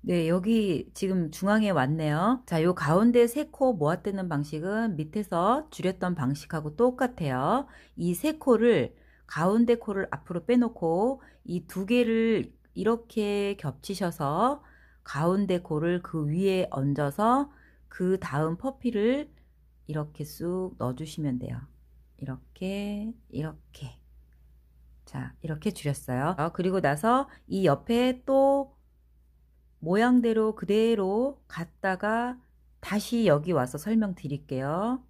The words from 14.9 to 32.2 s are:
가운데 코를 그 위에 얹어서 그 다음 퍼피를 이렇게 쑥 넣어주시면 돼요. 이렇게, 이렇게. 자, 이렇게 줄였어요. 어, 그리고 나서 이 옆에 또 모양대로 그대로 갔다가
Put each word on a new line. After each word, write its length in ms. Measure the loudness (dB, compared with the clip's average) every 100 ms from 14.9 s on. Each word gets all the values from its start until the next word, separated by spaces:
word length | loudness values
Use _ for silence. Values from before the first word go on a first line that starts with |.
| _
가운데 560 | -10 0 2 2 2 0
코를 420 | 0 -2 0 -2
그 260 | -4 -4 -2
위에 400 | 0 2 2 0
얹어서 800 | -2 0 0 -2 0 2 2 0 -8 _ _ _
그 320 | -4 -2 -2
다음 380 | -2 -2 -2 -2
퍼피를 760 | -6 -4 -4 0 0 0 -4 -16 _ _ _ _ -8
이렇게 380 | -6 -6 -10 -12
쑥 500 | -6 -6 -4 -6 -4
넣어주시면 600 | -4 -4 -8 -4 -4 -4
돼요. 200 | -6 -10 -12 -20 _ -20 _ _
이렇게, 960 | -12 -12 -16 -10 -8 -6 -6 -6 -8 -10 _
이렇게. 680 | -8 -8 -10 _ -16 -16 -16 _ -20 _ _ -20 -20 _ _ -20 -20 -16
자, 300 | -12 -12 -12
이렇게 300 | -10 -6 -6
줄였어요. 640 | -4 -6 -6 -4 -2 -2 -2
어, 120 | -4
그리고 280 | -2 0 2
나서 480 | 0 0 2 2 0 -12 -6
이 180 | 2 2
옆에 580 | 2 2 2 2 0 2
또 500 | 4 6 4 0 _ _ _ _ _ _ _ _ _ _ _
모양대로 720 | 0 2 6 4 4 2 2 -2
그대로 840 | 0 2 4 2 2 0 -2 -4 _
갔다가 920 | -12 -12 _ -2 -2 0 0